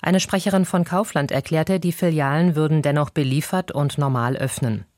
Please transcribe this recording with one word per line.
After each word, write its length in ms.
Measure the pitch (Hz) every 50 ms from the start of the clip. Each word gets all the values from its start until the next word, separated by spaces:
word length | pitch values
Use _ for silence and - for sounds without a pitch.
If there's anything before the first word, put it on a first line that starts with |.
Eine 200 | - 170 180 190
Sprecherin 440 | - - - 196 180 208 190 190 185
von 200 | - - 180 175
Kaufland 460 | - 180 180 220 - - 156 143 135
erklärte, 480 | - 139 135 - 160 160 160 160 190 190
die 120 | 170 175
Filialen 640 | 165 - - 175 160 156 143 135 139 156 170 180 165
würden 260 | 151 156 156 156 156
dennoch 300 | 143 147 143 151 147 139
beliefert 600 | _ 160 147 131 131 147 156 - - 185 180 -
und 280 | - 139 143 143 - -
normal 380 | 143 139 131 123 117 120 139 -
öffnen. 480 | - 131 - - - 120 110 104 98 _ _